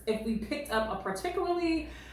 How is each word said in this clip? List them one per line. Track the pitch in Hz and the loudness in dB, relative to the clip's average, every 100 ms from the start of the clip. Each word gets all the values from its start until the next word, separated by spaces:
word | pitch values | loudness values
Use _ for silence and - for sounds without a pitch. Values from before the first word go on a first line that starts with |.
| - | 0
if | 202 226 | 0 2
we | 220 | 0
picked | - - - | 0 -2 0
up | 220 220 | 0 2
a | 202 | 0
particularly | 196 190 359 381 349 349 339 330 302 - - | -2 -2 0 2 2 4 2 2 -2 -8 -14